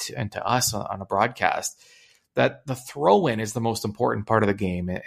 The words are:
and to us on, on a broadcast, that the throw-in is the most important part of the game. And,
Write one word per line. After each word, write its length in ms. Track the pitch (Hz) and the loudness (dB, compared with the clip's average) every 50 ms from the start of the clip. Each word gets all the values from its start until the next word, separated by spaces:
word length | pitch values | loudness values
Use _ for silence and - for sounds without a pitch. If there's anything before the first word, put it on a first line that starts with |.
| - - - | -12 -10 -6
and 160 | 131 113 98 | -6 -6 -6
to 160 | - - - | -6 -6 -2
us 260 | 101 120 127 - - 113 | 0 0 0 0 0 -2
on, 120 | 101 - | -4 -6
on 160 | - 101 98 | -6 -8 -8
a 40 | 95 | -6
broadcast, 720 | - 98 98 113 120 123 - 98 82 - - - - - _ - - - _ _ _ _ _ _ _ - | -2 0 0 0 0 0 0 0 0 0 0 -4 -6 -10 _ -20 -20 -20 _ _ _ _ _ _ _ 0
that 300 | 127 127 135 - - - | 2 2 2 2 -4 -8
the 80 | 143 127 | -8 -8
throw-in 640 | - - - - 143 151 180 202 202 175 135 110 107 | -8 -8 -12 -6 0 4 6 6 6 6 2 0 0
is 140 | 110 107 - | -2 -4 -2
the 80 | 123 | -2
most 240 | 113 117 110 - - | 0 0 -2 -2 -4
important 420 | 110 104 - 123 123 117 110 104 | -4 -2 0 -2 0 0 -2 0
part 160 | - 113 110 104 | 2 4 4 4
of 40 | |
the 60 | 101 98 | 4 2
game. 360 | 101 101 90 90 90 87 90 | 0 0 -2 -2 -2 -4 -4
And, 120 | 90 - - | -4 -6 -6